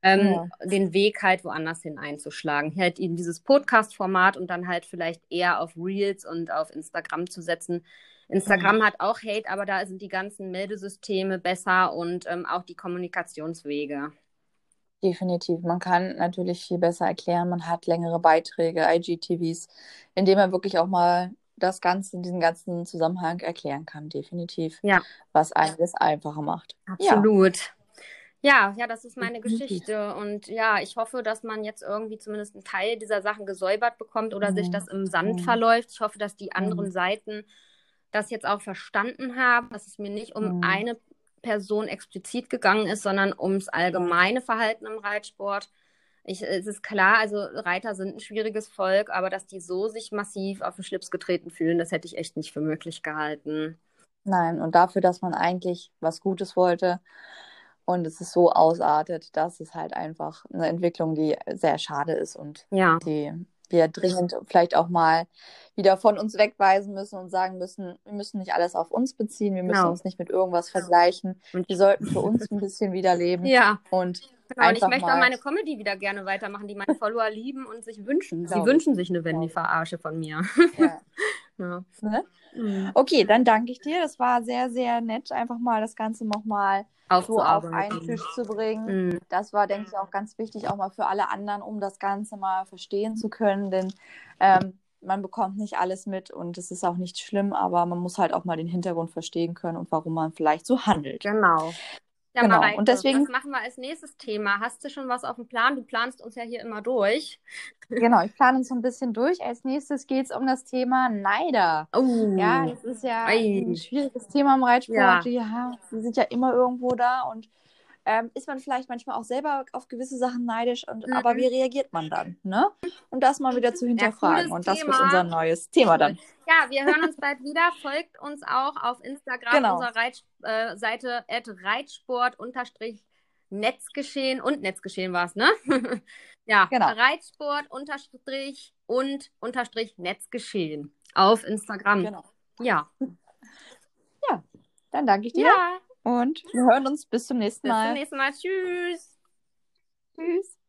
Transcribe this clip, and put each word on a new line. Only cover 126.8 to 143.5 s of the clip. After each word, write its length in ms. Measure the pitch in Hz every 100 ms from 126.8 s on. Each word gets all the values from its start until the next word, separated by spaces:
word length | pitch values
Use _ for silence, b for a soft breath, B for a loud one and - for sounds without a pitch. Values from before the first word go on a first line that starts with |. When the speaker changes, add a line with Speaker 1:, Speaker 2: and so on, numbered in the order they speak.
| 277
Speaker 1:
hören 180 | 302
uns 140 | 330 320
bald 240 | 285 285
wieder. 260 | 262 302 339 339
Folgt 360 | 285 294 339 -
uns 200 | 285 294
auch 380 | - 254 277 285
auf 220 | 240 247
Instagram, 480 | - 277 - 247 247 277
Speaker 2:
Genau. 200 | 233 180
Speaker 1:
unserer 180 | 240 220
Reits-, 260 | 233 - _ _
äh, 340 | - 220 226 202
Seite 480 | 220 233 254 240 -
at 220 | 233 233 185
Reitsport 760 | 185 226 285 - - 247 247 247
unterstrich 640 | 226 254 247 _ 220 214 _ _ _ _ _
Netzgeschehen 880 | 196 220 254 - - 277 285 262 262
und 220 | - 285
Netzgeschehen 500 | 190 190 190 190 185
war's, 240 | 175 175 -
ne? 140 | 269 440 254
<laughs> 400 | 269 233 240 B B B B -
Ja, 220 | 214 185
Speaker 2:
Genau. 140 | 254 165
Speaker 1:
Reitsport 800 | 214 254 320 - _ 294 285 285
unterstrich 1040 | 262 285 285 - 254 - 269 269 277 - _ _
und 460 | 247 269 277 - _
unterstrich 560 | 220 254 240 233 220 -
Netzgeschehen 960 | 180 202 - 247 - 208 160 151 147 _ _
auf 300 | - 190 220
Instagram. 600 | - 214 - 202 202 202 185
Speaker 2:
Genau. 180 | 190 - _ _ _
Speaker 1:
Ja. 280 | 240 175 - _ 269 175 _ _ B